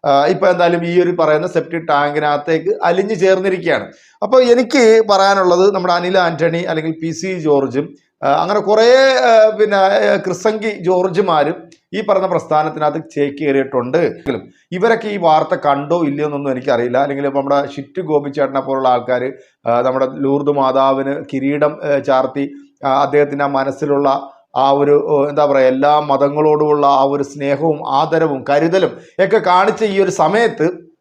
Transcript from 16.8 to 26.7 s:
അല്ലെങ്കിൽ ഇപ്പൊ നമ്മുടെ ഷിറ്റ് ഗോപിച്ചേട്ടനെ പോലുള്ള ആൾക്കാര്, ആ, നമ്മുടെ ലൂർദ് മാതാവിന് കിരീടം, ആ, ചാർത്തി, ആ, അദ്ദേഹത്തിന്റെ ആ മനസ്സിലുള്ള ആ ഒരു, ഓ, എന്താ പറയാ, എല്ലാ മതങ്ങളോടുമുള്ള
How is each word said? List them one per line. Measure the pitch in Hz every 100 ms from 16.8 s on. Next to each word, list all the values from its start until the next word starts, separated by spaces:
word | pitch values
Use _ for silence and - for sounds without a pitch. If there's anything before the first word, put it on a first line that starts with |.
| 123 123
അല്ലെങ്കിൽ | 143 139 143
ഇപ്പൊ | 139
നമ്മുടെ | 139 143 143 143
ഷിറ്റ് | 139 -
ഗോപിച്ചേട്ടനെ | 165 147 143 143 135 135
പോലുള്ള | 127 135 131
ആൾക്കാര്, | 123 117 123 127 135 - _ 117
ആ, | 120
നമ്മുടെ | 131 131 131
ലൂർദ് | 139 139 139 143
മാതാവിന് | 143 135 135 135 135 135 139 -
കിരീടം, | 135 135 147 147 147 151
ആ, | 143
ചാർത്തി, | 131 131 131 143 139 - - _ 139
ആ, | 135
അദ്ദേഹത്തിന്റെ | 139 147 143 143 139
ആ |
മനസ്സിലുള്ള | 135 135 131 147 143 139 139 - - _ 127
ആ | 135
ഒരു, | 139 143 147 156
ഓ, | 147 143
എന്താ | 143 147
പറയാ, | 139 131
എല്ലാ | 131 143 151
മതങ്ങളോടുമുള്ള | 147 135 143 147 156 151 151